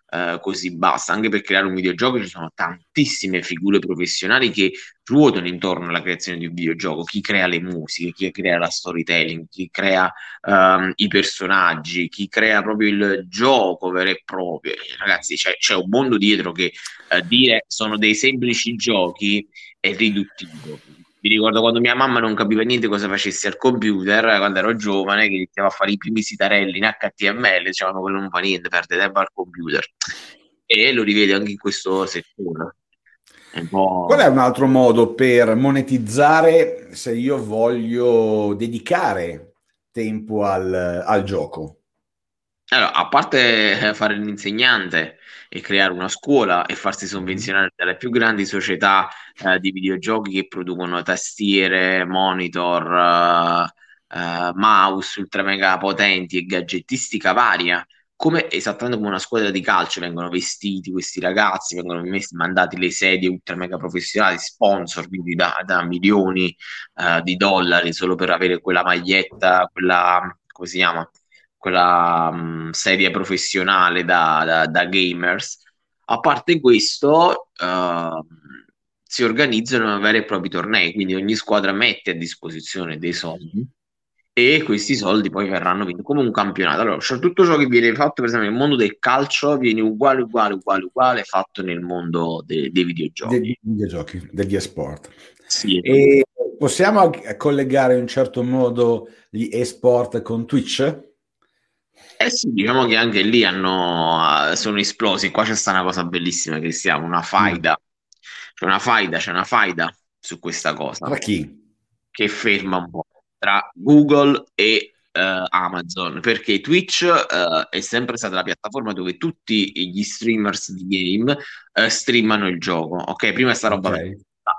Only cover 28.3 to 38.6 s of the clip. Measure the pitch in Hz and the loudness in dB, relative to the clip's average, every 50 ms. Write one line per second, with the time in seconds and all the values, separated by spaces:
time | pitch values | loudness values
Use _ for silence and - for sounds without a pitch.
28.3 | 87 90 92 98 95 85 87 90 - 87 85 - 90 87 98 98 95 98 95 - | -4 -2 -2 -2 -2 -2 -4 -4 -4 -4 -2 -2 0 0 0 0 0 -2 -2 -2
29.3 | _ - 92 90 85 87 85 80 73 - - - _ - - - - - - - | _ -8 -10 -10 -10 -10 -6 -4 -2 -4 -4 -4 _ -10 -10 -10 -12 -14 -16 -20
30.3 | - _ _ _ _ _ _ - 113 107 110 135 131 120 110 104 101 104 104 98 | -20 _ _ _ _ _ _ 0 2 4 4 4 2 2 2 2 2 4 4 4
31.3 | 98 98 101 104 101 101 - 101 95 - - 95 95 95 95 90 - 87 - _ | 2 0 -2 -4 -6 -6 -6 -6 -6 -4 -4 -2 -2 -2 -2 -4 -6 -8 -12 _
32.3 | _ - 101 87 82 80 82 85 - _ _ _ _ _ _ _ _ _ _ _ | _ -10 -10 -8 -8 -8 -10 -10 -12 _ _ _ _ _ _ _ _ _ _ _
33.3 | _ _ - - - 82 82 82 92 98 95 95 92 90 87 87 - - - 151 | _ _ -20 -16 -12 -12 -8 -4 0 0 2 2 0 0 2 4 6 6 6 6
34.3 | 131 131 127 127 123 127 135 131 131 131 127 120 113 113 117 113 117 - 131 127 | 6 6 4 4 2 2 4 4 6 6 6 6 8 6 4 4 4 2 4 6
35.3 | 123 120 120 110 110 117 131 139 139 139 131 135 135 123 113 104 107 131 147 147 | 6 6 6 6 4 2 2 2 2 2 0 0 0 -2 -2 0 2 4 4 6
36.3 | 160 160 160 165 160 165 160 - - - - - - - - 127 113 117 123 135 | 6 6 6 6 6 6 6 2 0 -6 -12 -16 -16 -10 -6 -6 -4 -2 -2 -2
37.3 | 143 131 110 107 107 110 113 117 120 117 113 113 117 120 120 123 120 113 110 110 | -2 -2 -4 -4 0 2 2 2 2 0 -2 -2 -2 2 4 4 6 6 4 4
38.3 | 107 107 104 104 101 98 | 2 2 0 0 -2 -2